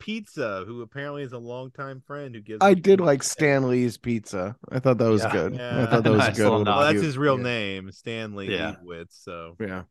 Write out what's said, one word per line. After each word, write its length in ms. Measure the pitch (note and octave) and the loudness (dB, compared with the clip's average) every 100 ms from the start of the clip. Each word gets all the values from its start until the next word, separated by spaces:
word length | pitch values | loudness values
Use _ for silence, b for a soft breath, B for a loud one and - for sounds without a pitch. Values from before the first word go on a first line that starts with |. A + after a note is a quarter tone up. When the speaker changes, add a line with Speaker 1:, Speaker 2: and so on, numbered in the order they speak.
Speaker 1:
Pizza, 640 | - A3 G#3 D#3 A#2 F#2+ F#2+ | -10 -10 -10 -8 -6 -6 -10
who 160 | A#2+ | -12
apparently 400 | A2+ C#3 C#3+ C#3+ | -12 -12 -10 -10
is 100 | C3+ | -10
a 60 | A#2+ | -12
longtime 640 | A#2 B2 C3 C3+ C3+ C3 | -12 -12 -14 -14 -14 -14
friend 300 | - C#3+ C#3 | -14 -14 -14
who 60 | A#2 | -14
gives 180 | G#2 G#2+ | -10 2
Speaker 2:
I 60 | G3 | 4
Speaker 1:
him 40 | F#3 | 6
Speaker 2:
did 180 | F#3+ F#3+ | 6 6
Speaker 1:
pizza. 60 | |
Speaker 2:
like 180 | E3+ C#3 | 6 2
Stanley's 760 | - - D3+ C#3 B2+ B2 B2 - | 0 0 2 4 4 2 0 -2
Pizza. 600 | A#2+ A2+ - G2 F#2 A#2 - | -4 -4 -4 -6 -6 -8 -8
I 80 | B2+ | 0
thought 180 | C3 A2+ | 2 4
that 100 | A2+ | 4
was 140 | G#2+ | 4
Speaker 3:
Yeah. 80 | A2 | 2
Speaker 2:
good. 220 | G#2 E2 | 0 -2
Speaker 1:
Yeah. 280 | C3 - - | -4 -4 -2
Speaker 2:
I 20 | A#2 | 2
thought 160 | A2+ | 2
that 80 | A2+ | 4
was 80 | G#2+ | 4
Speaker 3:
Nice 180 | F#2 G#2 | 4 2
Speaker 2:
good. 60 | |
Speaker 3:
little 160 | G#2+ G#2+ | 2 4
Speaker 2:
Little 140 | G#2 | 2
Speaker 3:
nod. 40 | G#2 | 2
Speaker 1:
Well, 60 | D3 | 4
that's 80 | |
Speaker 2:
cute. 100 | G#2 | 2
Speaker 1:
his 120 | D#3+ C3 | 0 0
real 200 | D3 B2+ | 0 0
Speaker 2:
Yeah. 60 | |
Speaker 1:
name, 480 | B2 A#2 G2+ F#2+ F#2+ | -2 -4 -4 -8 -12
Stanley 600 | - A#2+ A2+ A2 G2+ F#2+ | -14 -10 -10 -8 -8 -4
Speaker 3:
Yeah. 180 | F#2 E2 | -4 -4
Speaker 1:
Leibowitz, 520 | E2+ F2 E2+ E2+ - | -8 -14 -14 -16 -18
so. 320 | - E2+ E2 F2 | -16 -14 -14 -12
Speaker 2:
Yeah. 240 | G#2 F#2 F2+ | -10 -10 -14